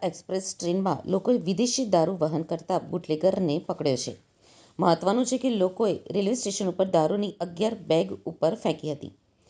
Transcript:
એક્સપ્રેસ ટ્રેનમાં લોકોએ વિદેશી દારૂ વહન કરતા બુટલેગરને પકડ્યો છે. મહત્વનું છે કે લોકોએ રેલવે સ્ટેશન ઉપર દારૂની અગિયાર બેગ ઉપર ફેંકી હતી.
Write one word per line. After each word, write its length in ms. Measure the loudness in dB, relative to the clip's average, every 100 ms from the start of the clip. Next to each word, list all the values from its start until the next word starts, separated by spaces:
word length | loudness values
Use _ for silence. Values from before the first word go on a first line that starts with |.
એક્સપ્રેસ 540 | -4 -6 -6 -6 -6 -6
ટ્રેનમાં 500 | -2 0 0 -2 0
લોકોએ 280 | 0 2 2
વિદેશી 480 | 2 0 0 0 2
દારૂ 300 | 4 4 2
વહન 260 | 0 0
કરતા 360 | -2 -6 -2 -2
બુટલેગરને 800 | -2 -6 -2 2 2 2 2 0
પકડ્યો 380 | -2 -2 0 0
છે. 200 | -2 -10 _ _ _ -20 -14 0
મહત્વનું 440 | 2 4 2 2
છે 140 | 2 0
કે 120 | 0
લોકોએ 480 | 2 0 2 0 0 -4
રેલવે 240 | -2 0
સ્ટેશન 340 | 0 -4 -4 -2
ઉપર 160 | 0
દારૂની 480 | 2 4 2 0 -2 -4
અગિયાર 340 | -8 -2 -2
બેગ 380 | -2 0 2 0 -4 -10
ઉપર 280 | -2 -2
ફેંકી 380 | 0 -2 -4 -4
હતી. 200 | -8 -10 -16 _ _ _